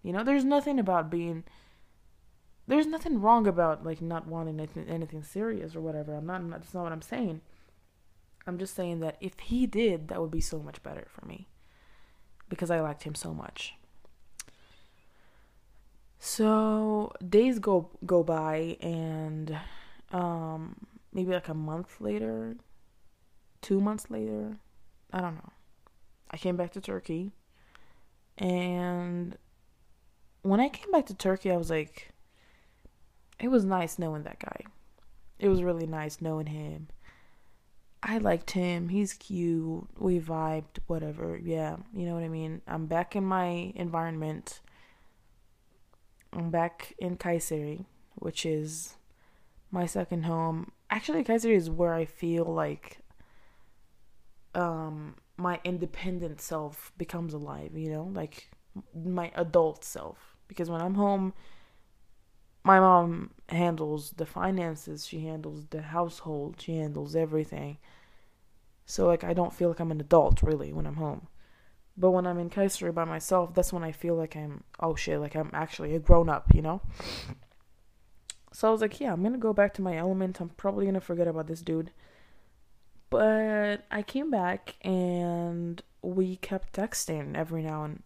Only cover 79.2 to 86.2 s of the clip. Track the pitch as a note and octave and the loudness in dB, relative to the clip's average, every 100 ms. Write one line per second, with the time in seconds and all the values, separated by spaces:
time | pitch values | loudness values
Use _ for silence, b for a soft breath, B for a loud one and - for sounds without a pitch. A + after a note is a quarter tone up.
79.2 | G3+ B3+ A3+ G3+ G3+ G3+ F#3 E3 F3+ F#3+ | 0 2 2 6 4 4 -2 0 0 2
80.2 | F#3 F#3 E3+ - G3 G3+ G3 F#3+ - F3 | 0 -2 -10 -2 -2 0 0 0 -2 0
81.2 | E3+ D#3+ D#3 E3 E3+ D#3+ E3 - b b | 2 0 -4 -6 -2 -2 -4 -12 b b
82.2 | b b b b - - - - - - | b b b b -20 -20 -20 -20 0 4
83.2 | G#3+ A3 A3 G#3+ G#3 G#3 - G#3 G#3 C4+ | 6 4 2 0 0 -2 -6 -8 -4 -4
84.2 | D#4 A#3 F3+ F#3 - - - F#3 F3+ F3 | 0 0 0 -2 -8 -8 -2 0 2 0
85.2 | F3 E3+ E3+ E3+ E3+ E3+ - - F3+ F#3 | 0 -2 -2 -4 -6 -8 -14 -10 -4 0